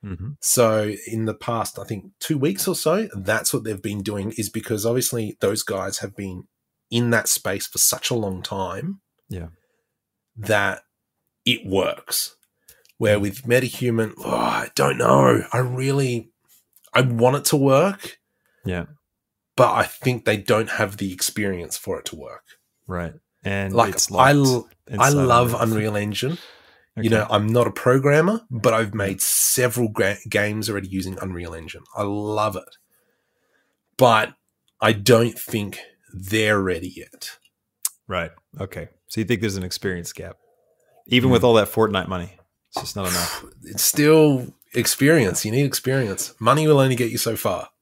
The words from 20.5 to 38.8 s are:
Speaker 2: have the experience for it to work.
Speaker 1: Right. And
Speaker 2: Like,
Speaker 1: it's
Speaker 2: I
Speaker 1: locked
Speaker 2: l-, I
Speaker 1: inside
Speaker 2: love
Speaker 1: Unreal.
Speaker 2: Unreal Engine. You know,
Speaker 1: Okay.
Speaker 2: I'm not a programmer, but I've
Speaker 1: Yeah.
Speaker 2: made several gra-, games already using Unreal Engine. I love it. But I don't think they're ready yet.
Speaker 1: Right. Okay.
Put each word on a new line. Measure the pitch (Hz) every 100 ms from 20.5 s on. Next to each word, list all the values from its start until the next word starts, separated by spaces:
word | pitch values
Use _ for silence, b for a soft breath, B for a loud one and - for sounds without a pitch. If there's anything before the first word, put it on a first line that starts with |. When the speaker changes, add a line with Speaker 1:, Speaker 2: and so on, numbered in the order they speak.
| 110 110
Speaker 2:
have | - 107 101
the | 98
experience | 92 - - 104 90 85 -
for | - 90
it | -
to | 80
work. | 60 - _ _ _ _ -
Speaker 1:
Right. | 90 85 - _ _
And | - 98 98
Speaker 2:
Like, | 98 107 92
Speaker 1:
it's | -
Speaker 2:
I | 104 127
Speaker 1:
locked | 143 135
Speaker 2:
l-, | 123 - _ _
I |
Speaker 1:
inside | 110 127
Speaker 2:
love | 143 131 120 123
Speaker 1:
Unreal. | 120 117
Speaker 2:
Unreal | 110 107 104
Engine. | 104 101 131 175 B B B B B -
You | 113
know, | 113
Speaker 1:
Okay. | 104
Speaker 2:
I'm | 107 107
not | 117 120
a |
programmer, | - - 131 139 147 170 226 _
but | 120 104
I've | 110 113
Speaker 1:
Yeah. | 107
Speaker 2:
made | 98 95
several | - - - - 123 117 113
gra-, | 104 98 101 110
games | 107 104 104 110
already | 101 95
using | 95 92 92
Unreal | 95 87 85 82
Engine. | 80 - - -
I |
love | 104 101 104 107 107 95
it. | - _ _ _ _ _ _ _ _ _ _ _ _ -
But | 127 110 104 - _ _ _ _
I | 110
don't | 107 98 117 120 113
think | - 113 101 - - _ _
they're | 92 92 107 107 104
ready | 95 85 90
yet. | 87 - _ - - _ _ _ _ - _ _
Speaker 1:
Right. | 92 82 _ _ -
Okay. | 98 -